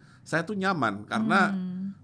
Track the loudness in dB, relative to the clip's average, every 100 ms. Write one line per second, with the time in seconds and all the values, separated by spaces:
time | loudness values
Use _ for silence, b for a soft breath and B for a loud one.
0 | b b -4 -2 -2 -2 0 2 0 -2
1 | -4 -2 2 4 4 2 -4 -6 -8 -10